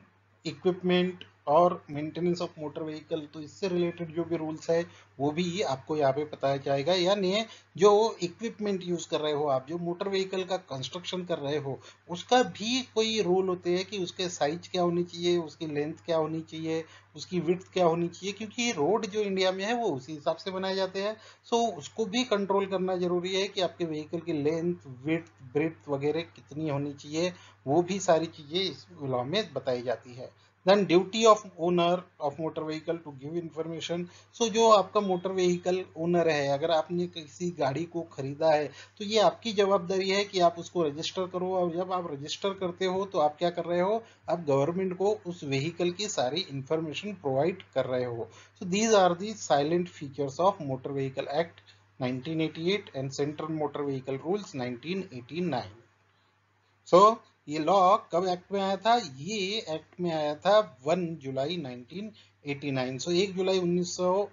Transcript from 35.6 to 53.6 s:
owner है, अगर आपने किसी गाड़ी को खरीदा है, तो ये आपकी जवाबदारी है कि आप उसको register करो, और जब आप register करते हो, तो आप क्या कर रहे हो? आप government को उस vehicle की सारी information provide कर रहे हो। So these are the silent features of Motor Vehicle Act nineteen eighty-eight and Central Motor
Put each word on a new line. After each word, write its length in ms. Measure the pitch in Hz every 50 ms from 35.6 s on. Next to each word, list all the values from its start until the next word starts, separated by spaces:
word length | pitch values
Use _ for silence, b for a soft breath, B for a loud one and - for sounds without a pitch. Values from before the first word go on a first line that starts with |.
| - 180 180 185 185 - -
owner 320 | 160 165 170 175 175 165 160
है, 200 | 151 147 139 139
अगर 220 | 139 139 156 165
आपने 360 | 170 156 160 - 175 175 175
किसी 440 | 175 - 170 156 143 - - 180 175
गाड़ी 340 | 175 151 143 131 135 151 170
को 180 | 170 - 170 165
खरीदा 480 | - - - 135 139 143 143 160 160
है, 200 | 156 151 151 131 B B B B B -
तो 60 | 214
ये 140 | 202 214 220
आपकी 340 | 196 170 - - - 233 208
जवाबदारी 580 | 196 202 190 196 196 175 175 196 190 190 190
है 140 | 190 202 208
कि 160 | 196 - 185
आप 180 | 175 170 170 175
उसको 240 | 165 - - 180 165
register 440 | 147 143 151 165 - - 190 185
करो, 260 | 180 - 180 180 185 185
और 220 | 185 180 175 160
जब 160 | 175 190 180 185
आप 160 | 180 175 - 143
register 380 | 139 139 151 - - - 196
करते 340 | 196 196 190 175 175 - 185
हो, 200 | 185 180 185 196
तो 140 | 190 185 175
आप 180 | 147 151 - -
क्या 120 | 175 175
कर 140 | 175 175 160
रहे 160 | 165 175 175
हो? 220 | 180 196 220 226 226 B B B B -
आप 160 | 160 175 170
government 520 | 143 135 135 139 156 170 185 190 185 175
को 160 | 180 190 208 214 208 -
उस 180 | 175 170 - 160
vehicle 460 | 143 135 135 139 170 170 - 180 175
की 180 | 175 175 208 202
सारी 380 | - 156 127 127 139 180 190 -
information 640 | 139 139 131 - 160 160 165 156 139 - - 208 202
provide 500 | - - 139 131 131 151 175 196 180 - - -
कर 100 | 135 127
रहे 200 | 123 131 127 123
हो। 240 | 123 117 117 - - B B B B B - 208
So 80 | 180
these 240 | 175 208 220 226 220
are 180 | 202 185 180 175 170
the 160 | 196 220 214
silent 560 | 208 - - 156 143 143 151 170 175 180 175 - -
features 400 | 156 139 - - 143 139 139 -
of 240 | 170 196 196 - 156
Motor 260 | 135 131 127 131 143 139
Vehicle 380 | 139 135 135 135 - - - 143
Act 280 | 156 170 170 - - - b b b b b _ - 135
nineteen 380 | 127 131 127 131 160 160 160
eighty-eight 500 | 160 156 156 160 165 180 196 208 202 - -
and 180 | 135 131 139 135 -
Central 320 | 143 143 147 - 156 156 160
Motor 320 | 156